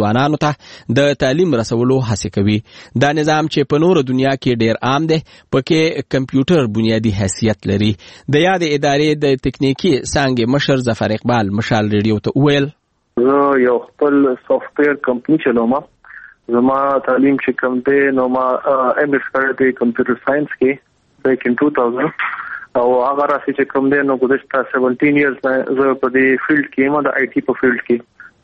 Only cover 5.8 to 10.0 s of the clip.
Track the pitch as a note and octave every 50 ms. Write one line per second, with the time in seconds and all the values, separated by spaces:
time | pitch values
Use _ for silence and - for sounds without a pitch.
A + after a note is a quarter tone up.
5.8 | D#3+ E3 - C#3+ - - - C3 C3 - - C3+ C#3 - F3 D#3+ B2+ A2 G#2 A2
6.8 | A2 A2+ A2+ A2+ A2 A2+ F#2+ G#2 G#2 F#2+ - - A#2 A2+ G#2 - - F#2+ G2 G2+
7.8 | G#2 G#2+ G#2 - - - - - - - C#3 D3 E3 F#3 F#3+ F3+ E3+ D3+ D3 C#3+
8.8 | D3 C#3+ C#3 C#3+ D3+ D#3 D3+ D3 D3 C#3 C3+ C3 - C3+ - - C#3 C3+ C3+ -
9.8 | - F#3 C3+ A#2+